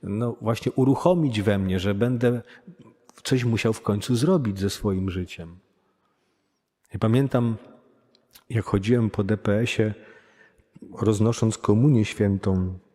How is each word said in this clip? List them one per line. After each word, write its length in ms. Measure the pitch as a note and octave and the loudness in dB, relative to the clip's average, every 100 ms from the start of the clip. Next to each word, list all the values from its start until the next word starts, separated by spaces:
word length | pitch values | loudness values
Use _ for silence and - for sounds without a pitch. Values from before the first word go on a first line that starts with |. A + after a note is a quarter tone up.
no, 340 | F#2+ G2+ A#2+ A2+ | -6 -4 -4 -4
właśnie 320 | A2 A#2 - | -4 -2 -2
uruchomić 680 | - C3 C#3 E3+ F3+ D3+ G#2+ | 2 2 4 4 2 2 0
we 160 | G2+ G2+ | 2 2
mnie, 220 | F#2+ F#2 | 2 0
że 140 | F#2+ | 0
będę 480 | G2+ A#2 B2+ B2 A#2+ - - - - - _ _ - | 0 0 2 0 0 -6 -20 -20 -20 -20 _ _ -14
coś 220 | - C3 | -2 0
musiał 280 | A#2+ A2+ A2+ | 2 0 0
w 100 | A2+ | -2
końcu 320 | - G#2 - | -2 -2 0
zrobić 440 | B2 D3 F#3 A#2 G2 | 0 2 2 0 -2
ze 120 | G2 | -4
swoim 400 | - G#2+ F#2+ F#2+ | -2 -4 -2 -4
życiem. 460 | F#2 F2+ - E2+ F2 _ _ _ _ _ _ _ _ _ _ _ _ _ | -6 -8 -12 -18 -18 _ _ _ _ _ _ _ _ _ _ _ _ _
Ja 60 | G2+ | -4
pamiętam, 580 | A2 A#2 C3+ B2+ A#2+ A2 - - _ _ _ _ _ - _ | 2 2 2 0 0 -2 -10 -20 _ _ _ _ _ -20 _
jak 140 | A2 | -4
chodziłem 460 | - G2+ G2 A#2+ A2+ | 0 -2 2 2 2
po 140 | - | -2
D 120 | G2 G#2+ | -2 -2
P 220 | - G#2 | 0 0
S-ie, 360 | A#2+ - G#2+ G#2 - - _ _ _ _ _ _ - | 0 0 -2 -2 -14 -20 _ _ _ _ _ _ -20
roznosząc 680 | - G#2 G#2 A2 A#2 A2+ - | -2 0 2 2 2 -2 -2
komunię 460 | - G#2+ C#3 B2+ | 2 4 4 4
świętą 760 | G#2 - G#2 G2 G2 F#2+ F#2 F#2 _ | 2 0 0 0 0 -2 -2 -6 _